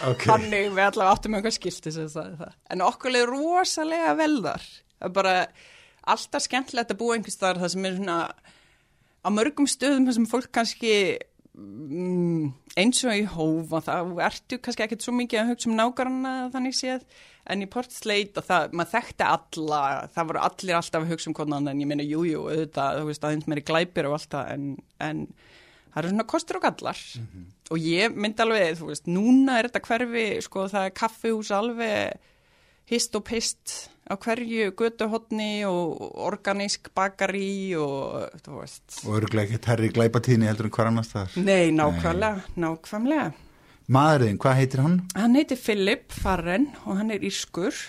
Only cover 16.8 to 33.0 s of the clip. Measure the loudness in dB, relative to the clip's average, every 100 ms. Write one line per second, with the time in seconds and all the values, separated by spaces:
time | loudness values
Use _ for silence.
16.8 | -4 -6 -8 -20 -20 _ -6 -6 -4 -6
17.8 | -8 -8 0 0 0 -6 2 2 2 -2
18.8 | -2 -2 -4 -2 2 2 -2 -8 -2 0
19.8 | 0 -2 -6 -4 -2 0 0 -2 -2 0
20.8 | 0 -2 -2 -4 -4 -4 -2 -2 -2 -2
21.8 | -2 -2 -2 0 0 -2 -2 -2 -2 -2
22.8 | -2 -2 -4 -4 -2 -2 -2 -4 0 0
23.8 | 0 -2 -2 -4 -4 -8 -6 -6 -6 -8
24.8 | -14 _ -6 -6 -8 -14 -20 -20 -20 _
25.8 | _ -6 -2 -2 0 -2 -2 -2 -2 -2
26.8 | -8 -8 -12 -14 -14 -14 -20 -20 -6 -4
27.8 | 0 2 2 0 -4 0 2 4 2 0
28.8 | -6 -8 -2 2 6 6 6 2 0 -4
29.8 | -2 -2 0 -2 -2 -2 -6 -6 -2 -2
30.8 | -2 -2 -4 -2 -2 -2 0 -2 -2 -2
31.8 | -2 0 -2 -6 _ _ _ _ _ _
32.8 | _ -2